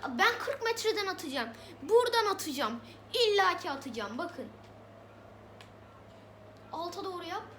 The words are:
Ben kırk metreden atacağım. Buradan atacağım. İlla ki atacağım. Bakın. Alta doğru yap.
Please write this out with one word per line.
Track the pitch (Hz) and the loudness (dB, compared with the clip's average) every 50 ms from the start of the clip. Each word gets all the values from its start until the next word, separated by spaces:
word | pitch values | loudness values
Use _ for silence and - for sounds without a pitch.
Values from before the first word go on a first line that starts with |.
| - 285 240 240 | -6 -4 0 4
Ben | 381 480 480 - | 4 4 4 2
kırk | - - - - 466 | -2 -4 -4 -2 0
metreden | 453 466 - - 440 359 415 403 | -2 0 0 0 0 0 0 0
atacağım. | 381 370 - 339 277 262 262 226 233 233 - - - - - | -2 -4 -4 -6 -4 -2 -2 -4 -4 -6 -14 -16 -18 -16 -10
Buradan | 269 320 440 480 480 480 453 453 415 | 0 6 6 6 6 6 4 4 4
atacağım. | 403 370 - - 320 254 285 247 214 240 233 - - - - - - - | 2 0 -2 -4 -6 -2 0 0 0 -2 -4 -10 -14 -18 -18 -14 -6 2
İlla | 508 466 427 403 403 381 370 349 - | 4 4 6 6 6 6 4 4 0
ki | - 320 | -2 -4
atacağım. | 277 277 - 269 214 226 202 202 226 269 | -6 -6 -6 -8 -6 -6 -6 -6 -4 -6
Bakın. | 349 339 - 254 214 - - - - - - - - - - - - - - - - - - - - - - - - - - - - - - - - - - - - - - - - - - - - - | -6 -6 -6 -10 -12 -12 -12 -18 -20 -20 -20 -20 -20 -20 -20 -20 -20 -20 -20 -20 -20 -20 -20 -20 -20 -20 -20 -20 -20 -20 -20 -20 -20 -20 -20 -20 -20 -20 -20 -20 -20 -20 -20 -20 -20 -20 -20 -20 -14 -10
Alta | - 320 339 349 349 392 381 | -8 -6 -6 -6 -6 -6 -6
doğru | 381 359 349 339 | -4 -6 -6 -6
yap. | 330 370 453 - - - | -4 -6 -6 -6 -8 -16